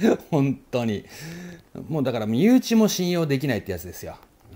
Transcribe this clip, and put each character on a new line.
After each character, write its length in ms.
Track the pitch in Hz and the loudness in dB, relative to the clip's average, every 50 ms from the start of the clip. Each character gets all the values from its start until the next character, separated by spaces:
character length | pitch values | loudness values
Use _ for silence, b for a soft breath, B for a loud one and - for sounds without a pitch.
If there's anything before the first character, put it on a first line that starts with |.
| 185 | 2
<laughs> 240 | 226 - - - - | 2 2 0 -2 -2
本 260 | 170 143 139 139 127 - _ _ | 0 2 2 2 0 -4 _ _
当 140 | - 123 120 | -4 -2 -2
に。 180 | 113 104 95 - B B B 151 160 170 175 180 180 175 170 B _ _ - 131 - | -2 -4 -4 -8 B B B -16 -16 -16 -16 -16 -18 -18 -20 B _ _ -14 -10 -6
も 100 | 160 151 | -4 -2
う 40 | 135 | -2
だ 100 | 131 117 | -2 -2
か 60 | 113 | -2
ら 60 | 107 | -2
身 220 | 107 113 123 175 | 0 2 4 6
内 280 | 226 254 254 - - 233 | 6 6 6 4 4 4
も 120 | 220 214 | 4 4
信 220 | 196 - - 180 175 | 4 2 0 -2 -2
用 160 | 175 170 165 | 0 0 0
で 120 | 143 139 | 0 0
き 120 | 135 139 143 | 0 0 0
な 60 | 117 | -2
い 20 | |
っ 40 | 101 - | -2 -2
て 100 | - 92 | -6 -8
や 60 | 82 | -8
つ 40 | 82 | -8
で 80 | 90 | -12
す 120 | 85 - - | -14 -14 -14
よ。 120 | 82 78 - - _ _ _ _ - 98 | -14 -14 -16 -20 _ _ _ _ -20 -14